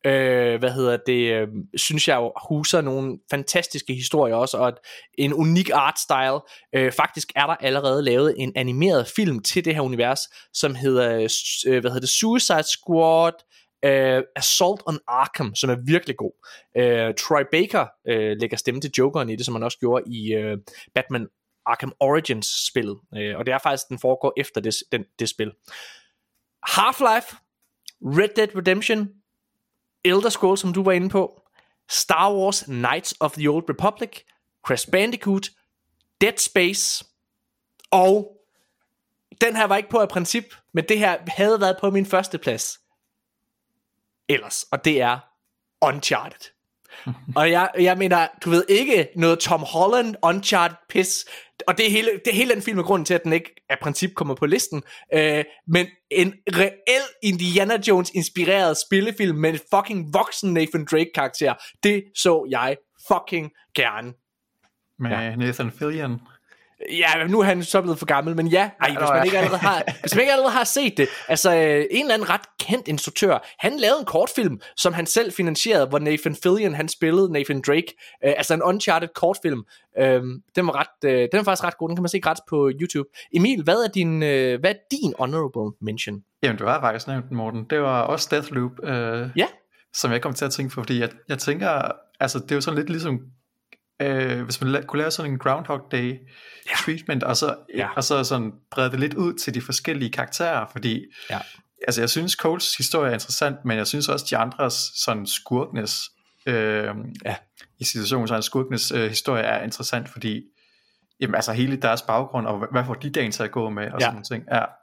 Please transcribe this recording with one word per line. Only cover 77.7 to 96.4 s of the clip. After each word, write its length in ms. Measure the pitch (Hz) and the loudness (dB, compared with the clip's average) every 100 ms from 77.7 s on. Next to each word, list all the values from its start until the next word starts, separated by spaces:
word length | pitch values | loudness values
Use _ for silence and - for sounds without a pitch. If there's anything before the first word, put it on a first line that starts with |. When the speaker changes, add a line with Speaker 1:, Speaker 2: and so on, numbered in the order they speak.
| 147 175 - - - | 2 0 -10 -20 -2
Speaker 1:
øh, 80 | 135 143 | 0 2
altså 180 | 143 | 0
en 80 | 165 | 2
Uncharted 460 | 156 196 202 165 165 | 2 0 2 0 0
kortfilm. 480 | - 170 196 170 131 101 - _ - | 0 0 0 -2 -4 -8 -20 _ 0
Øhm, 440 | 135 127 127 127 _ - | 4 4 2 -10 _ -2
den 100 | 175 | 0
var 100 | 139 | 0
ret, 340 | - _ 143 | -2 _ 2
øh, 180 | 127 120 | 2 4
den 60 | 196 | 2
var 40 | |
faktisk 220 | 202 185 | 2 0
ret 120 | 175 - | -2 -4
god, 100 | 165 | -6
den 80 | 175 | -2
kan 60 | |
man 60 | 175 | -2
se 120 | 190 | 0
gratis 220 | 170 165 - | -2 -4 -2
på 220 | 156 139 135 | 2 2 0
YouTube. 280 | 170 147 139 - - | -4 -4 -6 -12 -4
Emil, 280 | 170 202 247 | 2 2 2
hvad 140 | 151 202 | 2 2
er 120 | 226 | 2
din, 340 | 202 165 160 | 0 0 0
øh, 380 | 151 139 127 123 | 2 2 2 2
hvad 100 | 170 | 0
er 80 | 208 _ | -2 _
din 240 | 277 220 - | -2 -2 -2
honorable 580 | 131 156 147 120 107 - | -2 -2 -4 -4 -6 -6
mention? 420 | 107 101 - 101 _ _ | -8 -6 -8 -10 _ _
Speaker 2:
Jamen, 160 | 139 107 | -2 -2
du 80 | 101 | -2
har 140 | 143 | 0
faktisk 260 | 131 110 123 | 0 -2 -6
nævnt 220 | 135 127 | -8 -6
den, 80 | 123 | -6
Morten. 280 | 110 113 113 | -6 -8 -4
Det 100 | 151 | -2
var 220 | 139 127 | 0 0
også 260 | 117 156 - | 0 -2 -2
Deathloop, 420 | 147 143 135 123 127 | -4 -2 -4 -4 -6
øh, 460 | 156 123 117 117 123 127 | -6 -4 -4 -6 -6 -2
Speaker 1:
Ja. 100 | - - _ _ _ | -4 -4 _ _ _
Speaker 2:
som 180 | - 127 | -6 -2
jeg 100 | 117 | -2
kom 120 | 131 | -2
til 100 | 131 | -4
at 80 | 139 | -6
tænke 220 | 135 135 | -4 -8
på, 60 | - | -8
fordi 180 | 113 123 | -4 -2
jeg, 100 | 117 - - | -2 -8 -10
jeg 100 | 139 | -6
tænker, 520 | - 151 190 147 - - _ _ | -4 -2 0 -2 -2 -6 _ _
altså, 180 | 135 - | -4 -4
det 120 | - | -2
er 40 | |
jo 60 | 147 | -2
sådan 180 | 139 151 | 0 -4
lidt 120 | 151 | -4
ligesom, 300 | 165 160 123 127 _ _ _ _ _ _ _ | -4 -4 -6 -8 _ _ _ _ _ _ _
øh, 400 | 139 135 131 123 | -2 -2 -2 -4
hvis 180 | 120 - | -6 -4
man 140 | 131 139 | -2 -2
la-, 100 | 143 | -2
kunne 120 | 147 | -4
lave 120 | 156 | -4
sådan 200 | 160 151 | -4 -6
en 60 | 135 | -2
Groundhog 420 | 135 139 165 143 135 | 0 -2 -2 -8 -4
Day 220 | 127 123 131 - - | -4 -4 -6 -14 -20